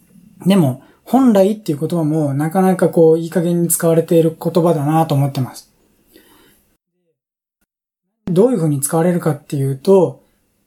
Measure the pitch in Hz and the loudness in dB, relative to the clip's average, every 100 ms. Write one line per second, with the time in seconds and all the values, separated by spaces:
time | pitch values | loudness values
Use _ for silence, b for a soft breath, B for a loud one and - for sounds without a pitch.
0 | _ _ _ - 175 196 139 123 b b | _ _ _ -8 0 0 0 -4 b b
1 | - 254 254 196 190 214 - 143 156 175 | -2 0 2 4 2 -2 -6 -6 -4 -4
2 | 151 160 147 135 160 190 185 180 165 175 | -2 -2 -2 -2 -2 0 0 2 0 4
3 | 160 165 165 190 170 175 170 - 165 165 | 4 4 0 -4 -2 0 -2 -2 0 0
4 | 165 170 160 160 165 175 170 156 143 160 | 2 2 2 -2 -4 0 0 0 0 0
5 | 160 139 139 139 123 - - _ _ _ | 0 0 -2 -4 -8 -10 -20 _ _ _
6 | _ b b b b b _ _ _ 180 | _ b b b b b _ _ _ _
7 | 170 143 _ _ _ _ _ _ _ _ | _ _ _ _ _ _ _ _ _ _
8 | _ _ - 170 247 220 160 139 - 165 | _ _ -4 2 2 2 -2 -2 -2 -2
9 | 175 175 165 139 - 143 135 135 190 190 | 0 0 -2 -6 -6 -6 -4 -4 2 2
10 | 160 - _ _ _ _ | 2 -4 _ _ _ _